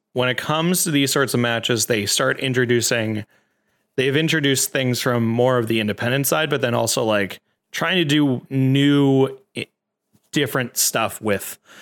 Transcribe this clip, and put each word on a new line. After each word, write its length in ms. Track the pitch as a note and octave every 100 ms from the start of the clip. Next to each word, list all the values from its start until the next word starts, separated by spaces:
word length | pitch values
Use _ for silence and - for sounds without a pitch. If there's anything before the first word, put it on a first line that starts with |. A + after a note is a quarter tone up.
| _
when 160 | B2 B2+
it 80 | B2
comes 460 | - D#3 E3 F3+
to 60 | F3+
these 220 | C#3+ C3+
sorts 240 | D3 C3 B2+
of 40 |
matches, 460 | A#2+ A#2 - A#2 -
they 220 | A2+ G2+
start 320 | - C3+ C3+
introducing, 840 | C3+ B2+ A#2+ A#2+ A2+ A#2+ A2 G#2+ G#2+ _ _ _ _ _ _ -
they've 200 | C3 C#3
introduced 540 | D#3 D#3+ C#3 C3+ -
things 280 | C#3 B2+ A#2+
from 280 | C3 A#2+ A2+
more 320 | A#2 B2+ B2+
of 80 | A2+
the 120 | A2+
independent 460 | G#2 G2 A#2+ C3+ C3+
side, 240 | D#3 D#3
but 120 | C#3+
then 120 | B2
also, 300 | A#2 A2+ -
like, 360 | A2+ G#2+ G2 - _ _ _
trying 260 | - E3 F#3
to 80 | D3+
do 360 | D3+ C#3+ B2 -
new, 880 | C3+ C3 C3+ C#3+ C#3+ C#3 C3+ C3 - _ -
i-, 120 | - _ _ _ _ _ _
different 440 | D3+ C3+ C#3 A#2+ -
stuff 440 | - B2+ G#2+ -
with 380 | G#2+ G2 - - _ -